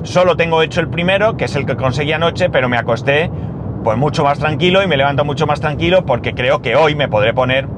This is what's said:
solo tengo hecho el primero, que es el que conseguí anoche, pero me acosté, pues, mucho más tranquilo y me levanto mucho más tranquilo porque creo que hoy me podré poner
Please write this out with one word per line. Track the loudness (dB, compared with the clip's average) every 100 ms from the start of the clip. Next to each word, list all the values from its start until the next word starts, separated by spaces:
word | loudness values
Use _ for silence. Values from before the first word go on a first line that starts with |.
solo | 0 2 4 2
tengo | 2 2
hecho | 2 0
el | -4
primero, | -2 0 2 2 0
que | -4
es | -4
el | -4
que | -2
conseguí | -2 -2 -2
anoche, | 0 0 0 0
pero | 2 0
me | 0
acosté, | 0 -2 0 0 0 -4 -8 -8 -8 -4
pues, | -2 0
mucho | 0 0
más | 0 0
tranquilo | -2 0 2 2
y | 2
me | 2
levanto | 0 0 -2
mucho | 0 -2
más | 0
tranquilo | -2 -2 2 2 2
porque | -2 -2
creo | -2 0 0
que | 0 2
hoy | 2 2
me | 0
podré | 2 2
poner | 2 0 0 -2